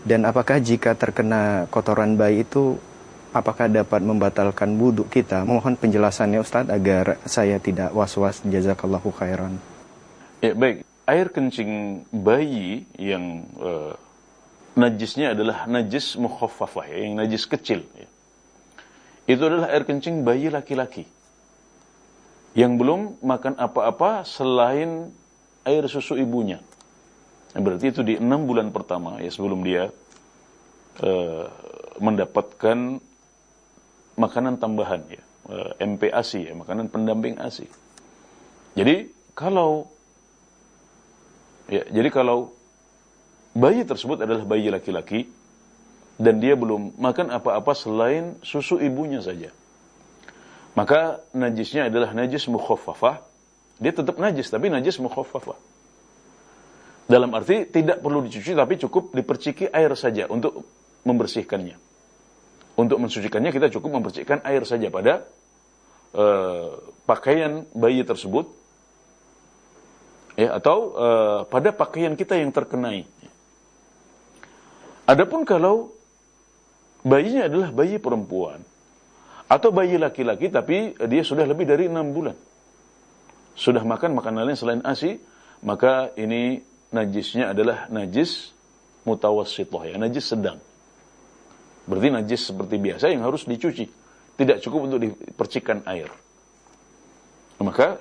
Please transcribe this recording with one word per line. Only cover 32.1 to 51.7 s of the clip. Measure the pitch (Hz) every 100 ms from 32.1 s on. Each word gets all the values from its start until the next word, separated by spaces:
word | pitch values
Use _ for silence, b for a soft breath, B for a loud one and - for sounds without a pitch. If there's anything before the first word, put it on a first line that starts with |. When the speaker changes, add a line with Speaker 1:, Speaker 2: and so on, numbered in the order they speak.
| 104 92 107 - - 110 120 123 131 - _ _ _ _ _ _ _ _ _ _ -
Speaker 2:
makanan | 113 120 127 123
tambahan, | 110 107 95 90 -
ya, | - _ _ -
eh, | 98 92 -
M | 101 101
P | 104
asi, | - 113 101 80
ya, | 82
makanan | 85 104 113
pendamping | 110 110 110 117 -
asi. | 123 - - - _ - - _ _ - - - - 95
Jadi | 110 180 - - _
kalau, | - 170 190 160 156 - _ _ _ _ _ _ _ _ _ _ _ _ _ _ - _ - -
ya, | 101 -
jadi | 107 139
kalau | 139 123 120 120 - _ _ _ _ _ _ _ _ _ 117
bayi | 131 226
tersebut | 226 110 120 160
adalah | 110 113 101
bayi | 110 107
laki-laki | 95 - 87 - 107 123 - _ _ _ _ _ - _ -
dan | 113 110
dia | 123
belum | 139 113 107 101 -
makan | 127 123 175
apa-apa | 120 123 107 107
selain | 143 113 110 117 156 170 165 -
susu | 147 135 180
ibunya | 147 131 156 135
saja, | 92 87 80 - _ _ _ _ _ _ B B B B B
maka | - 104 151 165 139 - 131
najisnya | 123 113 107